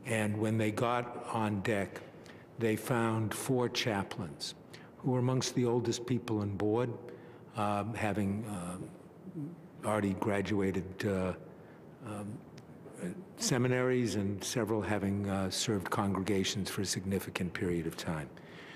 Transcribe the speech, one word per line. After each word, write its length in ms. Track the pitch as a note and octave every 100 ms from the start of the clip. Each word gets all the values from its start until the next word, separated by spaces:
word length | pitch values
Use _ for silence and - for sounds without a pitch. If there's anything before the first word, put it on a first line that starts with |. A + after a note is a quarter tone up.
and 320 | - A2+ G#2 G#2+
when 180 | A2 A2+
they 140 | G#2+
got 560 | G2 A#2+ A#2+ A#2+ - -
on 300 | A#2 G#2+ G#2
deck, 380 | F#2 G#2 F#2 - - - - - - -
they 160 | A2+
found 600 | A2 - A#2+ A2+ A2+ G#2+
four 340 | - - B2+ A#2+
chaplains 840 | - B2 G2 F#2 - E2+ C#2+ - - - - - -
who 140 | C#3
were 80 | B2+
amongst 360 | B2 C3 -
the 120 | - A#2+
oldest 400 | B2 A#2 A2 -
people 340 | B2 - G#2+
on 160 | G2+ F#2+
board, 340 | G#2 A2+ B2 A2+ - - - - - -
um, 360 | G#2 G2+ G2+
having, 520 | A2 G#2+ G2 G2 G2+ A2+
um, 400 | G2 F2 - - - - - - E3 D3 - - -
already 300 | G#2+ G#2+ G2+
graduated, 720 | F#2 A2 G2+ F#2 G#2 G2 F#2+ F2+ F#2
uh, 300 | A2 F#2+ F#2 E2+ - - - - - - A#2
um, 320 | G#2 G#2 A2 - - - - - - F2+ - - -
seminaries, 800 | - C3 B2 B2+ B2+ B2+ A#2
and 280 | G2+ G2 G2+
several 380 | - B2+ G#2 A2
having, 480 | F#2+ G#2 G2 G2+ G2+
uh, 220 | G2 F#2+
served 400 | - - G#2 F2
congregations 800 | - G2+ F#2+ F#2+ G2 F#2+ G2+ F#2
for 100 | -
a 60 | F#2
significant 680 | - F#2+ F#2+ - - F2+
period 340 | - F#2 F2 D#2+
of 80 |
time. 360 | - - D#2+ C#2+ - - - -